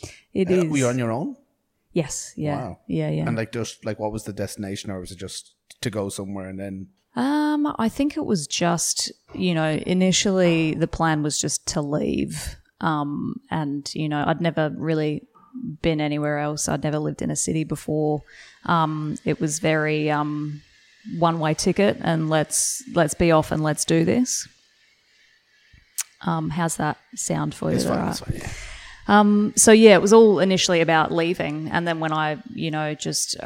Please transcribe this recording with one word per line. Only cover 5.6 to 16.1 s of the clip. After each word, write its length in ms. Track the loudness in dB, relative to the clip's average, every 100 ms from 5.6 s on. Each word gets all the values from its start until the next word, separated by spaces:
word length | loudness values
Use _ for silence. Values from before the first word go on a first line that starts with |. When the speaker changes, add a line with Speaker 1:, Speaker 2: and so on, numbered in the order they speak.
| -20 -10
Speaker 2:
to 80 | -6
go 200 | -4 -4
somewhere 380 | -6 -8 -10 -10
and 100 | -10
then? 280 | -10 -10 -12 _ _ -4
Speaker 1:
Um, 580 | -2 0 0 0 -2 -2
I 100 | -2
think 280 | 0 -2 -2
it 80 | -2
was 220 | -2 -2
just, 640 | -2 0 0 -2 -4 -6 -10 _
you 200 | -4 0
know, 280 | 0 0 -2 0
initially 840 | 2 4 4 2 4 4 4 2 0
the 120 | -2
plan 360 | 0 0 2
was 160 | 0 -2
just 260 | -2 -4 -4
to 120 | -4
leave. 760 | -2 -2 0 -2 -4 -6 -10 -12 _ -6
Um, 580 | -4 -2 -2 -4 -6 -8 -6
and, 400 | -4 -4 -4 -6 -6
you 120 | -4
know, 140 | -2 -2
I'd 120 | 0
never 320 | -2 0 -2 -2
really 480 | -2 -2 -2 -4 -8 _ _ -12 -12 -4
been 180 | -2 0
anywhere 400 | 0